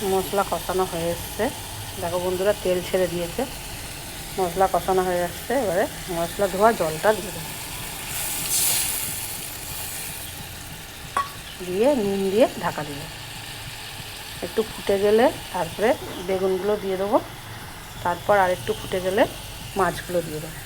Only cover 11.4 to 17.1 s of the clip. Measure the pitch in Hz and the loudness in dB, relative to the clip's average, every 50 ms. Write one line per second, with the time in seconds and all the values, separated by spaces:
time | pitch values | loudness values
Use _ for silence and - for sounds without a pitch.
11.4 | - - - - 185 180 180 196 220 277 302 247 202 202 196 196 196 190 185 214 | -12 -12 -10 -8 -6 -4 2 4 6 6 6 4 4 2 2 2 2 4 6 6
12.4 | 269 - - - - 170 - - 147 147 143 143 - - - - - - - - | 6 6 4 -2 -4 -2 -2 -2 -6 -6 -6 -8 -8 -10 -10 -12 -12 -12 -12 -12
13.4 | - - - - - - - - - - - - - - - - - - - - | -10 -10 -10 -10 -10 -10 -10 -10 -12 -12 -12 -12 -12 -12 -12 -12 -12 -12 -8 -8
14.4 | - 180 - - 220 - - - - - 202 196 202 208 214 220 240 302 339 - | -8 -2 0 0 0 0 -4 -6 0 2 2 4 6 6 8 8 8 6 6 2
15.4 | - - - 185 165 165 - - 196 233 302 - - - - - 180 180 190 185 | -8 -4 -2 -2 -2 -2 0 2 4 4 4 2 -2 -8 -8 -6 -2 0 0 2
16.4 | 190 190 190 185 190 202 214 202 190 196 190 185 196 202 | 4 2 2 2 2 2 0 0 0 -2 0 0 2 4